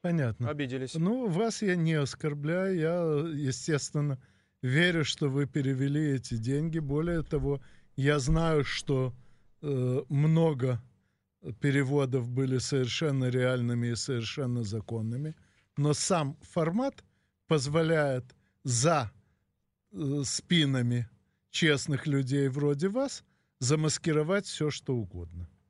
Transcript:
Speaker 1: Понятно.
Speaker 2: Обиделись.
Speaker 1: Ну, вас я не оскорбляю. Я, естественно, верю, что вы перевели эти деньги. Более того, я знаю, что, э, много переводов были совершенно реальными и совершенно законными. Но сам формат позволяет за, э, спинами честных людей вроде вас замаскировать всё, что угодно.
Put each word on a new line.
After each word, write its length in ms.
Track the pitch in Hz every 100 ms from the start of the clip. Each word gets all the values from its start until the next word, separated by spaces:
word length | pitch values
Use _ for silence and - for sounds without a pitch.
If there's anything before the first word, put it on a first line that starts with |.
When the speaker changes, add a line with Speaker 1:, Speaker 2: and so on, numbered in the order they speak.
Speaker 1:
Понятно. 480 | 175 170 123 107 123
Speaker 2:
Обиделись. 460 | 151 135 131 127 160
Speaker 1:
Ну, 320 | 175 254 233
вас 340 | 165 226 -
я 160 | 208 180
не 160 | 160
оскорбляю. 800 | 156 139 - 156 147 147 175 190 185
Я, 260 | 156 175 165 147 165
естественно, 880 | 147 139 127 - 147 - 151 147 131 - _ _ _
верю, 440 | 127 139 175 170 143
что 240 | - 147
вы 180 | 135 143
перевели 680 | 151 135 131 139 143 156 135
эти 180 | -
деньги. 460 | 113 110 143 160 160
Более 440 | 143 143 170 170
того, 380 | 151 151 139 139 - - - -
я 240 | 139 147
знаю, 460 | 131 160 165 156 139
что, 480 | - - 135 131 117 - - _ _
э, 380 | 147 135 127 127 -
много 720 | 143 156 160 165 139 127 120 - _ _ _ _ _ 151 101
переводов 680 | 143 139 131 143 131 131 120
были 280 | 123 135 127
совершенно 720 | - 139 127 - 160 135 127
реальными 580 | 127 127 127 120 120 120
и 80 | 113
совершенно 680 | - 123 110 - 127 123
законными. 720 | 107 110 - 113 110 123 151 - _ _ _ -
Но 160 | 147
сам 420 | 147 - 175 143 156
формат 640 | - 175 160 196 277 - _ _ _ _ _
позволяет 800 | 156 131 160 160 160 147 127 127 _ _ _ 139
за, 440 | 117 147 156 110 - _ _ _ _ _ _ _
э, 300 | 196 143 143 131
спинами 840 | - - 175 143 131 120 120 113 _ _ _ _
честных 580 | - 160 143 - 139 156
людей 420 | 139 131 143 139
вроде 400 | 135 147 143 190
вас 340 | 226 277 - _ _ _ _
замаскировать 880 | 123 156 156 - 170 151 151 196 -
всё, 220 | - 151
что 260 | - - 127
угодно. 520 | 98 90 85 85 85 _